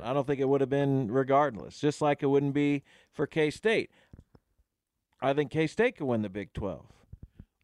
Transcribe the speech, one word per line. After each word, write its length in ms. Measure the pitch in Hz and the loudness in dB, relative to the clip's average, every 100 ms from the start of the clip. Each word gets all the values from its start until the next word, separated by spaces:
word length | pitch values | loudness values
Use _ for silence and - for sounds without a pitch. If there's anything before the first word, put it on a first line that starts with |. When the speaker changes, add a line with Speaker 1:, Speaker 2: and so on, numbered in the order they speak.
Speaker 1:
year. 80 | 101 | -2
Speaker 2:
I 40 | |
don't 120 | 143 131 | -2 0
think 160 | 135 | 0
it 80 | 135 | 2
would 120 | 139 | 2
have 80 | 131 | 2
been 420 | 139 143 135 120 | 2 2 2 0
regardless, 680 | 131 131 139 147 101 67 - | 0 2 4 2 -2 -14 -2
just 220 | 147 - | -2 0
like 220 | 151 147 | 0 0
it 20 | 143 | 2
wouldn't 280 | 139 143 139 | 2 2 0
be 280 | 143 143 - - _ | 0 0 -4 -20 _
for 160 | - 147 | -6 -4
K-State. 640 | 160 151 - 220 202 - _ _ - - - _ _ _ _ _ _ _ - | 0 0 0 0 0 -2 _ _ -20 -20 -20 _ _ _ _ _ _ _ -6
I 120 | 131 | -2
think 180 | 139 143 | 0 0
K-State 460 | 156 160 - 240 - | 0 -2 2 0 0
could 100 | 139 | -2
win 140 | 117 | 0
the 60 | 104 | -2
Big 240 | 101 95 | -6 -10
Twelve. 340 | - 101 69 62 - - - - - - _ | -8 -6 -8 -14 -20 -20 -20 -20 -20 -20 _